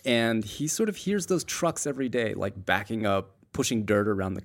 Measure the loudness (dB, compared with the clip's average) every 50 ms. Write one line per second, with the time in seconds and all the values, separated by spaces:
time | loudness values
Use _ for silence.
0 | -2 2 2 4 4 2 2 0 -2 -4 -6 -6 -4 -4 0 0 -2 -2 -2 -4
1 | -4 -2 -2 -2 0 0 0 -2 0 -4 -4 0 0 -2 -2 -2 -4 -4 -2 -2
2 | -2 0 0 0 0 0 0 -2 -4 -4 -4 -6 0 0 0 0 0 -2 -4 0
3 | 2 2 2 2 0 -4 _ _ -20 _ -4 -2 0 0 0 0 2 4 4 4
4 | 4 2 2 0 0 -2 -4 -6